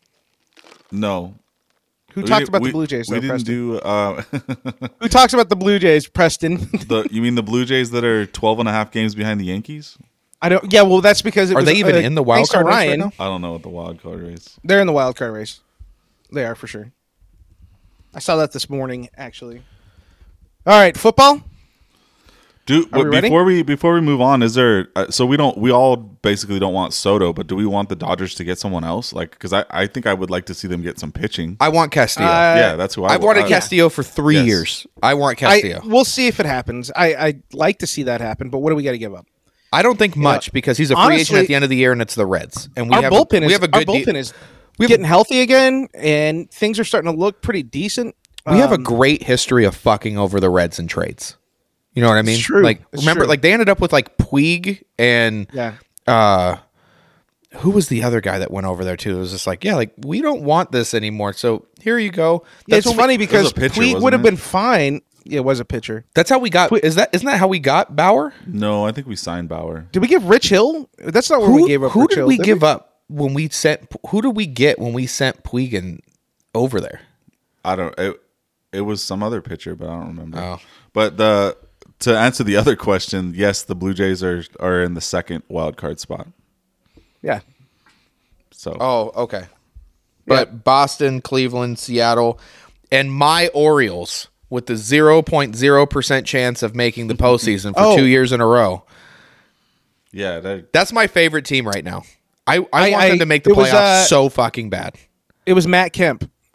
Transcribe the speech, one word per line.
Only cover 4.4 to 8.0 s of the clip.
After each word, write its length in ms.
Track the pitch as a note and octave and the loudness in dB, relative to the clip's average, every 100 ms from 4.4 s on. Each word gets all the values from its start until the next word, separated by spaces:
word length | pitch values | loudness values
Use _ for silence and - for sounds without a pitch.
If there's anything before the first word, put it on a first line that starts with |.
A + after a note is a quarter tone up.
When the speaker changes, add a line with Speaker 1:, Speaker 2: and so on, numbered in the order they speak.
| - B2 | -10 -12
Speaker 1:
<laughs> 400 | C3 - C3+ - | -12 -12 -14 -6
Speaker 2:
Who 80 | A3+ | 0
talks 240 | B3 B3 | 4 4
about 160 | B3 F#3+ | 4 0
the 60 | G3 | 0
Blue 240 | F#3+ G3+ | 0 2
Jays, 280 | F3 D#3 - | 4 2 2
Preston? 480 | D#3+ E3 - D#3+ F2 | 0 0 0 -4 -4
<laughs> 300 | F#2 - G#2+ | -4 -8 -4
Speaker 1:
the, 200 | A2+ F#2+ | -4 -2
you 100 | A2 | -4
mean 140 | A#2+ A#2+ | -2 -2
the 80 | |
Blue 220 | G#2 A#2+ B2 | -2 -2 0
Jays 260 | C3 A#2 | -2 -2
that 120 | A#2+ | -2